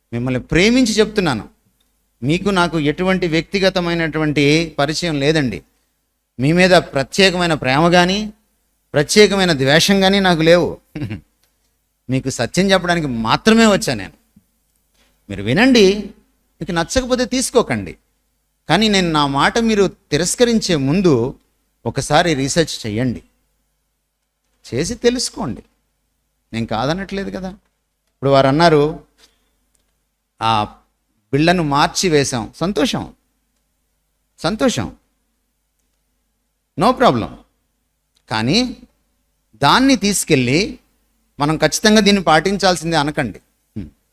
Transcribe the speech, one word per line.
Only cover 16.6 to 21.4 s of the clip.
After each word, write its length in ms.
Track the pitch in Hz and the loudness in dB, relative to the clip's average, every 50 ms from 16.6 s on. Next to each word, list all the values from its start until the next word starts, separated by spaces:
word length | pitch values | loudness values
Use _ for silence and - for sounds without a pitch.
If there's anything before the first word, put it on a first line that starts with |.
మీకు 120 | 165 - 185 | -12 -6 -4
నచ్చకపోతే 520 | 165 165 - - 262 254 233 254 233 247 | -4 -4 -4 -4 -6 -4 -2 -2 -2 -2
తీసుకోకండి. 720 | 202 247 262 240 - - 240 190 - 131 107 95 80 69 - _ _ _ _ _ _ _ _ _ _ _ _ _ - | -4 -4 -4 -6 -2 0 0 0 0 -4 -8 -8 -10 -14 -18 _ _ _ _ _ _ _ _ _ _ _ _ _ -2
కానీ 200 | 151 196 226 220 | 0 0 2 2
నేను 220 | 202 190 180 170 | 2 0 0 0
నా 160 | 156 151 143 | 0 0 0
మాట 320 | 139 139 139 156 196 202 233 | 0 0 0 0 0 0 0
మీరు 300 | 226 226 220 202 196 180 | 0 0 2 2 0 0
తిరస్కరించే 880 | - _ _ _ 147 143 165 151 - - 240 240 226 214 - - 175 | -2 _ _ _ -4 -4 -2 -4 0 0 0 2 2 0 0 -2 -2
ముందు 580 | 147 135 135 147 196 190 175 139 117 117 135 156 - | -2 0 0 0 2 2 2 2 2 0 -2 -6 -12